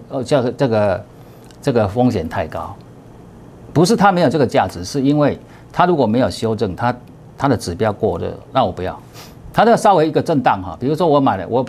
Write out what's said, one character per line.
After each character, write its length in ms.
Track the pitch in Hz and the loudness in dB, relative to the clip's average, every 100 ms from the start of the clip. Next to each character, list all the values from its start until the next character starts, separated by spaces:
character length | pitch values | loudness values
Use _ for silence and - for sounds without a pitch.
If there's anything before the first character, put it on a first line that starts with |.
| - | -8
呃， 140 | 135 | -8
价 160 | 120 147 | 0 0
格， 100 | 120 | 0
这 140 | 110 139 | 0 0
个， 380 | 110 104 92 - - - - - - | 2 0 -2 -6 -20 -20 -20 -20 -8
这 120 | - | -2
个 140 | 117 90 | 0 0
风 240 | 107 127 | 2 0
险 180 | 101 80 | 0 -4
太 180 | - 82 | -6 -6
高， 280 | 85 82 - - - - - - - - - - | -8 -12 -14 -20 -20 -20 -20 -20 -20 -20 -20 -6
不 120 | - | 0
是 100 | 175 | 2
它 160 | 233 202 | 4 4
没 120 | 180 | 4
有 60 | 160 | 2
这 100 | 160 | 2
个 80 | 123 | 0
价 200 | 135 95 | 2 0
值， 180 | - | -4
是 160 | 87 147 | -8 -2
因 160 | 135 147 | 0 2
为 200 | 147 95 - - - | 2 0 -8 -20 -6
它 120 | - | 0
如 100 | 180 | 2
果 120 | 170 117 | 2 2
没 140 | 117 | 2
有 100 | 113 | 0
修 260 | - 113 107 | -2 -4 -2
正， 180 | 107 | -4
它， 220 | 85 120 123 - - - - | -2 -4 -4 -10 -20 -20 -4
它 100 | 139 | -2
的 100 | 113 | 0
指 180 | - | -4
标 180 | 85 110 | -4 -2
过 260 | 101 107 87 | -2 -2 -4
热， 140 | 92 - - | -6 -10 -6
那 120 | 135 | -2
我 80 | 110 | -2
不 100 | 85 | -2
要。 160 | 87 78 - - - - - | -8 -10 -16 -20 -20 -20 -4
它 120 | - | 2
那 120 | 214 226 | 4 4
稍 180 | 226 | 4
微 140 | 185 160 | 4 2
一 20 | |
个 120 | 143 | 0
震 180 | 131 156 | 0 0
荡 200 | 123 104 | 0 0
哈， 140 | 92 80 | -4 -6
比 60 | 127 | -4
如 80 | |
说 120 | 156 180 | 0 2
我 140 | 143 | 4
买 160 | 135 98 | 2 0
了， 100 | 90 | -2
我， 160 | 117 | -2